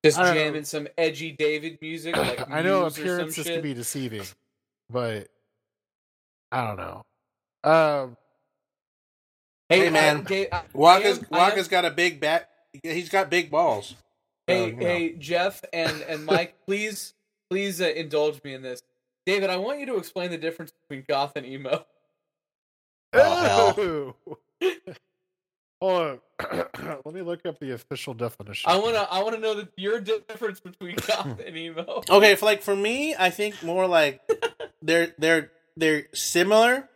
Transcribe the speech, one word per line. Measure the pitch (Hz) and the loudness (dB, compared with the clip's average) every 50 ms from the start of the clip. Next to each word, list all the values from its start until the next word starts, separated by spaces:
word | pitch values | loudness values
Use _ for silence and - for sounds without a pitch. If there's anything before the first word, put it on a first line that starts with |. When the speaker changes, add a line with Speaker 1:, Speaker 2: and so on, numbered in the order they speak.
| - | 6
Speaker 1:
Just | 156 147 165 | 4 4 6
Speaker 2:
I | 180 | 4
don't | 180 170 | 4 4
know. | 156 | 4
Speaker 1:
jamming | 156 151 151 156 147 | 2 0 -2 -6 -8
some | - - 156 147 - - - | -6 -8 -8 -8 -6 -2 0
edgy | 165 160 151 139 160 160 | 0 0 0 -4 -10 -12
David | 147 - 156 151 151 151 151 165 160 147 | -4 -2 0 0 0 -2 -6 -10 -14 -12
music, | 156 156 165 165 156 165 170 | -12 -12 -12 -10 -8 -4 -2
like | - 143 127 123 127 | -2 -2 -2 -2 -6
Speaker 2:
<clears throat> | 127 131 | -8 -6
I | 139 151 | -4 -2
know | 165 185 196 190 | 2 2 2 2
Speaker 1:
Muse | 180 160 | 2 0
or | 147 | -2
some | 156 151 | -4 -4
Speaker 2:
appearances | 180 180 175 175 156 156 170 147 | -4 -4 -4 -4 -6 -6 -6 -6
Speaker 1:
shit. | 165 170 | -4 -4
Speaker 2:
can | 165 | -4
be | 160 147 135 | -4 -6 -6
deceiving, | 120 117 - - 143 131 123 110 104 98 92 - _ _ _ _ _ _ _ _ _ _ _ | -6 -8 -8 -6 -6 -6 -6 -8 -8 -12 -12 -16 _ _ _ _ _ _ _ _ _ _ _
but | 113 123 120 113 110 104 98 - _ _ _ _ _ _ _ _ _ _ _ _ _ _ _ _ _ _ _ _ _ _ _ _ | -6 -4 -4 -4 -6 -6 -10 -14 _ _ _ _ _ _ _ _ _ _ _ _ _ _ _ _ _ _ _ _ _ _ _ _
I | - 127 123 | -4 -4 -4
don't | 110 104 | -4 -6
know. | 92 90 87 92 101 - _ _ _ _ _ _ _ _ _ _ _ - | -10 -12 -14 -14 -16 -20 _ _ _ _ _ _ _ _ _ _ _ 2
Um, | 143 160 165 160 151 147 143 131 127 120 _ _ _ _ _ _ _ _ _ _ _ _ _ _ _ _ _ _ _ _ _ _ _ _ _ _ _ _ _ _ _ | 4 4 4 4 4 0 -2 -4 -8 -14 _ _ _ _ _ _ _ _ _ _ _ _ _ _ _ _ _ _ _ _ _ _ _ _ _ _ _ _ _ _ _
Speaker 3:
Hey, | 170 185 185 | 4 6 6
Speaker 1:
Hey, | 170 | 6
Speaker 3:
man. | 160 156 156 151 147 147 | 6 6 6 6 4 2
Speaker 1:
I, | |
Dave, | - - 190 190 196 - | -2 -4 -4 -2 -2 -4
I, | - 175 - - - | -6 -8 -10 -8 -2
Speaker 3:
Waka's, | 139 151 170 180 196 - | 6 8 8 10 8 6
Speaker 1:
I | 202 196 170 | 2 0 0
am, | - - | -4 -2
I | 165 | 4
am | 170 175 196 | 6 6 6
Speaker 3:
Waka's | 214 202 180 160 | 4 2 -2 0
got | 185 180 175 | 0 2 2
a | 165 | 2
big | 147 160 175 180 165 143 | 0 2 0 0 0 0
back. | 151 151 160 170 - _ _ _ _ _ _ 139 | 0 0 0 0 -2 _ _ _ _ _ _ -14
He's | - 165 156 175 180 156 | -10 -6 -6 -6 -6 0
got | - 196 190 151 | 0 0 0 2
big | 165 180 170 147 | 0 0 0 2
balls. | 147 156 175 156 117 101 101 - | 0 2 2 2 2 0 -4 -12
So, | - - _ _ _ _ _ _ _ _ _ | -18 -20 _ _ _ _ _ _ _ _ _
Speaker 1:
Hey, | - 180 185 165 | 0 0 0 0
Speaker 3:
you | 147 | -2
know. | 117 120 139 | -4 -4 -2
Speaker 1:
hey, | 175 175 175 170 160 165 | -2 0 0 -2 -4 -6
Jeff | 170 139 143 170 170 180 196 139 - - - | -8 -8 -2 0 0 0 0 -4 -6 -16 -8
and, | - 170 165 160 156 151 | -4 -2 -2 -2 -4 -6
and | 147 - 160 151 151 | -8 -8 -10 -8 0
Speaker 2:
<laughs> | |
Speaker 1:
Mike, | 160 190 175 175 170 - _ _ | 2 2 2 2 -2 -8 _ _
please, | - 196 208 214 220 208 208 - - _ _ _ _ _ _ _ _ | -4 -4 -2 -2 -6 -6 -10 -14 -16 _ _ _ _ _ _ _ _
please, | 185 196 202 202 185 165 | -4 -2 -2 -4 -4 -2
uh, | 185 | -2
indulge | 165 156 165 165 151 147 151 147 151 147 139 _ | -2 -2 -4 -6 -4 0 0 0 0 -2 -4 _
me | 143 135 | -14 -14
in | 131 | -12
this. | 131 131 127 123 _ _ _ _ _ _ _ _ _ | -12 -12 -12 -12 _ _ _ _ _ _ _ _ _
David, | 180 196 202 190 190 | -2 0 0 0 0
I | 185 | -2
want | 185 196 240 285 294 | -2 -2 -4 -6 -6
you | 277 | -6
to | 247 254 | -4 -4
explain | 196 170 - - 190 175 180 | -4 -4 -4 -8 -6 -6 -6
the | 170 | -6
difference | 160 147 165 165 - 165 151 _ _ | -6 -6 -6 -6 -8 -14 -16 _ _
between | _ _ 143 135 135 - | _ _ -14 -14 -6 -2
goth | 143 139 139 143 - | -2 -2 -2 -2 -6
and | 151 131 | -10 -10
emo. | 123 135 135 139 131 147 160 - _ _ _ _ _ _ _ _ _ _ _ _ _ _ _ _ _ _ _ _ _ _ _ _ _ - | -10 -14 -12 -4 -4 -4 -4 -4 _ _ _ _ _ _ _ _ _ _ _ _ _ _ _ _ _ _ _ _ _ _ _ _ _ 6
Speaker 3:
Oh, | - 571 - - 349 349 - 196 202 202 196 - | 6 6 6 6 2 2 4 6 6 6 4 4
hell. | - | 2
Speaker 2:
Ooh. | 208 180 160 151 139 131 120 _ _ - - _ _ _ _ _ | -2 -2 -2 -4 -6 -8 -12 _ _ -18 -18 _ _ _ _ _
<laughs> | 349 370 359 - _ - 170 - _ _ _ _ _ _ _ _ _ _ _ _ _ _ _ _ | -2 -2 -2 -4 _ -18 -20 -20 _ _ _ _ _ _ _ _ _ _ _ _ _ _ _ _
Hold | 180 190 185 180 165 151 135 123 _ _ _ - | -2 0 0 0 0 -2 -6 -10 _ _ _ -12
on. | - - - 175 - - - - | -10 -6 -4 -6 -6 -6 -8 -12
<clears throat> | - 156 156 135 - | -10 -10 -10 -10 -12
Let | 151 165 | -14 -12
me | 190 | -10
look | 180 170 175 165 _ | -8 -8 -8 -6 _
up | 180 156 _ | -10 -10 _
the | 147 135 | -10 -10
official | 123 113 - _ 147 131 - - 127 | -10 -10 -10 _ -10 -10 -8 -10 -6
definition. | 113 120 117 - _ 104 104 98 - - - | -6 -6 -6 -6 _ -16 -12 -10 -4 0 2
Speaker 1:
I | 175 | 2
wanna, | 190 214 233 226 214 202 - | 2 2 0 0 0 -2 -2
I | 175 190 | -2 -2
wanna | 202 220 226 220 | -2 -2 -4 -4
know | 220 220 214 | -4 -4 -4
the, | 202 208 175 _ | -4 -8 -12 _
your | - 185 202 220 233 | -8 -4 -4 -2 -4
difference | 202 190 220 214 - - 220 208 240 214 190 - | -2 -4 -4 -6 -6 -12 -14 -8 -8 -8 -8 -10
between | _ 185 180 _ 190 175 180 | _ -20 -16 _ -14 -10 -8
Speaker 2:
<laughs> | - - | -8 -2
Speaker 1:
goth | - 214 - 190 143 120 101 - | -2 -2 -2 -2 -8 -8 -10 -12
and | - 165 | -14 -12
emo. | 160 165 165 165 160 - - - 175 - - | -12 -12 -10 -10 -10 -10 -8 -8 -8 0 6
Speaker 3:
Okay, | 185 202 208 214 196 | 8 8 10 8 6
for, | - 208 | 6 4
like, | 214 208 202 | 2 0 0
for | - - 202 | 0 -4 -2
me, | 196 202 214 240 269 294 311 302 - | 0 0 -2 -2 -2 -4 -4 -2 0
I | 185 180 | 0 0
think | 175 - 208 214 208 - | 0 -2 -6 -6 -6 -8
more | 165 165 170 185 185 | -8 -4 -2 0 0
like | 185 175 165 156 143 135 - _ - - - - 226 | 4 4 4 4 4 0 -6 _ -4 -4 -2 -2 -8
Speaker 1:
<laughs> | - _ - - _ _ | -6 _ -16 -16 _ _
Speaker 3:
they're, | 165 156 165 170 170 165 - - | -2 2 2 2 2 0 -2 -2
they're, | 151 160 165 160 147 - _ _ _ _ _ | 2 2 2 2 0 -4 _ _ _ _ _
they're | - 160 156 156 147 143 _ - | 0 2 2 2 2 -2 _ -10
similar | - - - - 175 175 190 214 220 226 240 254 269 277 _ _ | -8 -6 0 2 2 4 6 6 6 6 6 2 0 -4 _ _